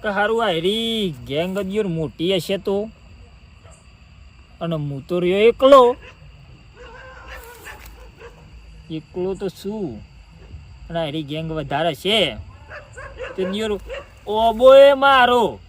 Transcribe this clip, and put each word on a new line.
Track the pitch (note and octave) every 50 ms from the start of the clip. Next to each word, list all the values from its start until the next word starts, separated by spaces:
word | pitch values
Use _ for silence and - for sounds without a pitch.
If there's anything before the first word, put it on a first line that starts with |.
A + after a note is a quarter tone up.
| -
કે | A3
હારું | G3+ G3 G#3 G#3 A3 A3+ A3+
આ | G#3+ F3
હેરી | E3 E3 F#3 G#3 A3+ A3+ A3+ A3+ A3 G#3 F#3 D3+ B2 A#2+ A#2+
ગેંગ | C3+ D3 E3+ F#3 F#3+ G3 G3+ F#3+
જ | G3 G#3+ G#3+
મોટી | G3 E3 D#3+ D#3+ C#3 - - E3 F3+ F#3+
હશે | F#3 D#3 - F#3+ G3
તો, | G3 - G3 G3+ G#3 A3+ - - - - - - - - - - - - - - _ - - - _ - - - - - - - - - - - - - - -
અને | F3 E3+ E3+
હું | D#3 D3 D3 C#3+ C3+ C3+ -
તો | F3 F3+
રહ્યો | F3 F3+ F3+ G3 G#3 A#3
એકલો. | A#3 - - C4 C#4+ C4+ B3 A#3+ B3+ - - - - - - - - - - - - - - - - A#4 A#4+ A#4 A4+ B4+ C5 C5 C5 - - - B4+ B4 A#4 A#4 B4 A4+ G4+ - - - - - - A#4+ B4+ A4+ - - - A#4 - - - - - - - - - - - -
એકલો | E3 D#3+ D#3 - - F#3 F3+ F#3 G3
તો | F#3 G3+ F#3
શું, | - - - G3 G#3 A3 G3+ D3+ A2+ G#2 G#2 - - - - - - - - - - - - - - - - -
અને | E3+ E3+
આ | E3
હેરી | D3+ C#3+ D#3+ D#3
ગેંગ | C3+ D3 D#3 D#3+ D#3+
વધારે | D#3+ D#3 D3 C3+ C#3+ C#3+ D#3+ E3+ D3+
છે. | - - F#3 G#3+ A3+ F#3 D3 A2 G#2 - - - - - - - - - - - - - - - - A#4+ C5+ -
તે | - -
દિયોર | F#3 F#3+ G#3 A3 A3 G#3 F#3+ - - B4+ C#5 - - - - - -
ઓબો | G#3 G#3+ A3+ A3+ A3+ A3 B3 C4 C4+
એ | C4+ C#4 C#4 C#4+
મારો | C4+ C4+ C#4 C#4 C4 B3 A#3+ B3 B3 A3+ F3 A#2+ F#2 -